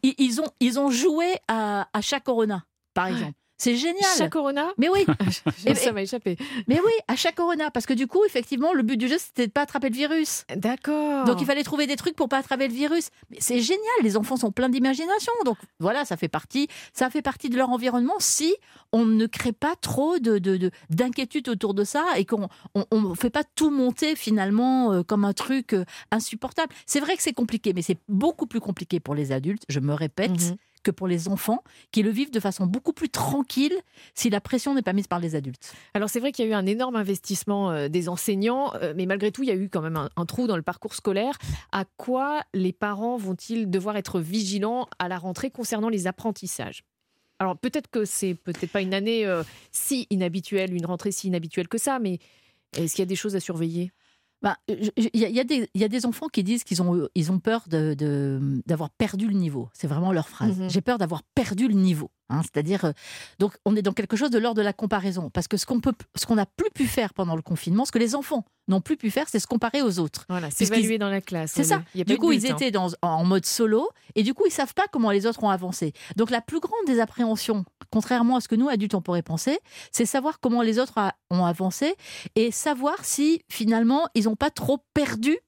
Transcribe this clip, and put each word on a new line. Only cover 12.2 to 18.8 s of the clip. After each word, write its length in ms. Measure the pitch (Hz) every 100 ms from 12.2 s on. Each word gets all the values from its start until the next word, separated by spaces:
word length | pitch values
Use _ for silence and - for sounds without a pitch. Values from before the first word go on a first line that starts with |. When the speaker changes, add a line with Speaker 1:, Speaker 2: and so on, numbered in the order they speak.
| 262
Speaker 1:
pas 120 | 269
attraper 280 | 269 262 269
le 60 |
virus. 380 | 233 294 330 - _ -
Mais 80 | -
c'est 220 | - 240
génial, 180 | 233 381 440 480
les 140 | 226 208
enfants 180 | 214
sont 160 | 262 220
pleins 160 | 202 254
d'imagination. 640 | 247 262 262 330 415 - 466
Donc, 100 | 285 220 - _
voilà, 240 | 170 262
ça 140 | 285 170
fait 100 | 165
partie, 400 | 147 - 262 294 - -
ça 180 | - 254
fait 120 | 302
partie 260 | 269 - 269
de 60 |
leur 140 | 247 254
environnement 460 | 247 247 247 247 392
si 340 | - - 320 392 _ -